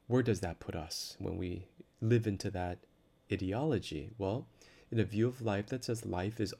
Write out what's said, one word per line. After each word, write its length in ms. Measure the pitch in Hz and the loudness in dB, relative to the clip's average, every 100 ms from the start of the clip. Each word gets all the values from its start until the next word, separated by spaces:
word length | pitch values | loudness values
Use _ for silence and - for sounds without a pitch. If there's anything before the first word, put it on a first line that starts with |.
| - | 0
where 160 | 123 | 4
does 180 | 123 95 | 4 2
that 200 | 90 82 | 0 -6
put 140 | - | -6
us 400 | 87 80 - - - | -6 -4 -6 -8 -6
when 180 | 92 90 | -4 -2
we 300 | 90 90 90 - - - | -4 -4 -10 -18 -18 -2
live 260 | 110 120 110 | 4 4 4
into 240 | 98 101 | 0 -2
that 260 | 95 90 - _ _ _ _ - | -2 -2 -4 _ _ _ _ -4
ideology? 800 | 98 92 107 156 110 - 78 104 107 | -2 0 0 2 0 0 -6 -6 -4
Well, 300 | 95 120 - - - - - | -2 -2 -4 -16 -20 -18 -2
in 80 | 113 | 2
a 60 | |
view 240 | 98 104 117 | 2 4 2
of 140 | 123 | 2
life 240 | 113 98 104 | 0 0 0
that 180 | 127 | -4
says 220 | 127 113 104 | -2 -4 -2
life 340 | 90 95 110 | 0 0 0
is 140 | 101 | -2